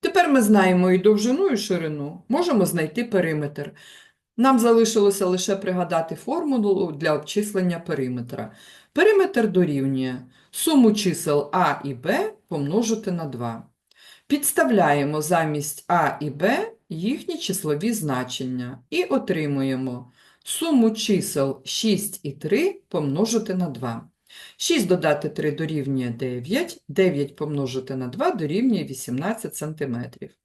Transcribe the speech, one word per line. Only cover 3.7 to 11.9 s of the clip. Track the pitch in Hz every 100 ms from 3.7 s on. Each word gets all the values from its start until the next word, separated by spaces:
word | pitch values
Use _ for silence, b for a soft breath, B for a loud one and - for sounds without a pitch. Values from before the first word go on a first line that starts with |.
| B B B B B _ -
Нам | 254 262
залишилося | 233 226 220 220 202 196 185
лише | 180 - 196
пригадати | 190 180 175 165 160 165
формулу | - 311 320 262 202 190 180
для | 147 160
обчислення | 147 - 208 208 190 180 170
периметра. | - 147 127 123 120 - 110 B B B B
Периметр | - 381 403 370 - 214
дорівнює | 185 165 143 135 135 131 127 - b b
суму | - - 302 226
чисел | 208 185 147 - 147 143
А | 185 170 139
і | 143